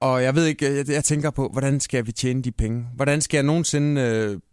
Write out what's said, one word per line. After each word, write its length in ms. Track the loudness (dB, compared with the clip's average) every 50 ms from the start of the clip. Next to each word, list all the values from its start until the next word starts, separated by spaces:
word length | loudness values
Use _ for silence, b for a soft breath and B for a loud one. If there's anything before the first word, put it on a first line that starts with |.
Og 220 | -2 0 2 2 2
jeg 120 | 2 4
ved 100 | 4 4
ikke, 300 | 2 2 0 0 0 0
jeg, 140 | 0 -2 0
jeg 140 | 0 0 2
tænker 260 | 0 0 0 -2 -2
på, 200 | -2 -2 -4 -2
hvordan 280 | -2 0 0 2 0 0
skal 260 | -2 -2 -2 -2 -2
vi 60 | -2
tjene 300 | -4 -2 -2 -2 0 -2
de 100 | -2 -4
penge? 340 | -2 -2 -2 -2 -2 -4 -6 -6 -4
Hvordan 260 | -2 0 0 2 0
skal 160 | 0 0 0
jeg 60 | 2 2
nogensinde, 580 | 2 2 2 0 0 0 2 2 2 2 2
øh, 380 | 0 0 0 0 0 -2 -4 -6 -10 _